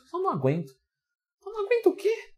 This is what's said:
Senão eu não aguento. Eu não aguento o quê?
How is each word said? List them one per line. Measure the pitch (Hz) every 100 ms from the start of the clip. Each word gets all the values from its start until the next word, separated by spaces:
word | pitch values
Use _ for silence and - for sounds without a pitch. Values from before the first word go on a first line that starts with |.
Senão | _ 359
eu |
não | 381
aguento. | 214 131 160 - - _ _ _ _ _ _
Eu | 392
não | 440
aguento | 403 480 392
o | -
quê? | 403 453 -